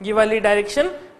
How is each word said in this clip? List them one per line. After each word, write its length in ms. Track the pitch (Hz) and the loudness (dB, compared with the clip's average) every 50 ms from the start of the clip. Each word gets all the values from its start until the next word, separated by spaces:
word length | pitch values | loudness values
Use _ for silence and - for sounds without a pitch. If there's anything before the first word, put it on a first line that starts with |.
ये 100 | 190 214 | -6 -2
वाली 280 | 208 220 220 214 220 220 | 2 2 2 2 2 0
direction 500 | 202 202 208 208 208 202 - 285 311 370 - - - - - - | 2 2 2 2 0 -2 0 -2 -2 -2 -2 -10 -16 -20 -20 -20